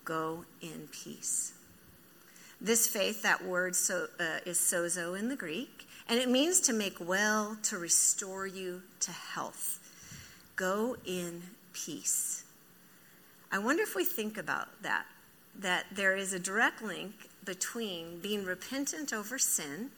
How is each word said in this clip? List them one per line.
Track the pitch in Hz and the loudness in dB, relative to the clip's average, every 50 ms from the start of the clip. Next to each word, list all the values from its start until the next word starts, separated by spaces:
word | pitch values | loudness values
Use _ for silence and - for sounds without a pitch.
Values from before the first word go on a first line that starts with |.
| - | -6
Go | - 160 160 160 160 160 170 170 - - - | -2 -2 -2 -2 -2 -4 -6 -8 -14 -14 -12
in | - 165 156 160 156 147 | -12 -10 -10 -10 -12 -12
peace." | - - - 156 - - - - - - - - - - - - - - - - - - - - - - - - - - - - - - | -12 -12 -10 -10 -10 -6 -4 -2 0 0 -2 -4 -8 -14 -20 -20 -20 -20 -20 -20 -20 -20 -20 -20 -20 -20 -20 -20 -20 -20 -20 -20 -14 -4
This | - 196 233 233 - | 2 4 4 6 4
faith, | - - 214 190 190 214 214 | 4 4 2 0 0 0 0
that | - 202 175 - 180 | 4 4 4 4 2
word | 185 180 180 180 185 180 | 0 2 2 2 2 2
so, | - - - 190 175 160 - - - | 2 2 2 0 0 -2 -4 -4 -2
uh, | 175 160 156 - - | -2 -2 -2 -2 -4
is | 180 170 - | 0 0 2
sozo | - - 202 175 170 175 170 180 170 175 180 196 | 2 4 2 2 2 0 0 -2 -2 -4 -2 -2
in | 214 247 | -2 -2
the | 285 | -2
Greek, | 254 190 160 151 196 277 - - - - - - - - - | -2 -4 -4 -4 -4 -6 -8 -12 -20 -20 -18 -18 -14 0 2
and | 233 240 | 4 4
it | 254 254 | 6 6
means | 247 254 294 339 370 - | 6 6 6 6 6 6
to | - - | 6 6
make | 233 220 202 190 - - | 4 4 2 0 -2 -4
well, | 175 170 185 196 214 214 214 214 214 214 220 214 | -2 2 4 4 6 4 4 2 2 -2 -6 -2
to | 214 - 214 185 | -2 -2 -2 -2
restore | 170 165 - - - - - - 202 190 190 190 190 | 2 4 4 6 6 6 4 2 -2 -6 -6 -4 -4
you | 190 185 190 185 180 180 185 190 - - - | -4 -4 -4 -6 -6 -6 -8 -10 -16 -6 -6
to | - - | -6 -4
health. | 165 - - - - 175 131 92 - - - - - - - - - - - - - - - - - - - - - | -4 -10 -10 -6 -4 -4 -4 -6 -6 -6 -6 -6 -6 -6 -10 -20 -20 -18 -16 -16 -16 -16 -16 -18 -20 -20 -20 -10 -4
Go | - 185 185 196 208 220 247 254 - - | -2 2 2 2 4 2 2 0 -2 -4
in | 175 185 180 175 175 170 170 175 180 202 - - - | -2 -2 -2 -2 -4 -6 -8 -12 -14 -16 -20 -20 -14
peace. | - - - - 151 - - - - - - - - - - - - - - - - - - - - - - - - - - - - - - - | -10 -8 -6 -6 -6 -4 0 0 2 2 2 -2 -4 -6 -8 -16 -20 -20 -20 -20 -20 -20 -20 -20 -20 -20 -20 -20 -20 -20 -20 -20 -20 -20 -6 -4
I | - 196 | -2 0
wonder | 202 240 294 359 | 2 4 4 4
if | 427 427 - | 2 2 0
we | 381 330 | -2 -2
think | - - - 214 214 220 | -2 -2 -4 -4 -4 -4
about | 208 165 - - - - - - - | -6 -4 -2 -2 -2 -4 -6 -10 -8
that, | 180 151 - - - - - - - - - - - - - | -2 0 0 0 0 -4 -14 -20 -20 -20 -20 -20 -20 -20 -12
that | - 196 185 180 165 - - | -4 0 0 0 0 0 -4
there | 196 202 196 190 190 | -2 2 4 4 4
is | 196 196 185 | 4 0 -2
a | 196 185 | -4 -2
direct | 180 196 190 220 247 302 - - | -4 0 2 4 4 4 4 0
link | 226 208 170 156 165 190 214 - - - - - - | -6 -6 -6 -6 -8 -10 -12 -16 -20 -20 -20 -10 -8
between | 202 180 - - - - 233 226 208 180 170 165 165 175 170 | -8 -4 -4 -4 -4 -4 -4 -4 -4 -4 -6 -6 -8 -10 -8
being | 165 202 214 202 196 | -2 -2 -2 0 0
repentant | 185 180 180 - - 254 269 285 - - 311 294 - | -2 -2 -4 -4 -4 -2 -2 -2 -2 -2 -4 -4 -4
over | 240 220 208 214 247 262 | -4 -4 -4 -4 0 2
sin | - - - - 165 143 143 175 233 277 - | 2 2 2 0 0 -4 -4 -6 -6 -8 -10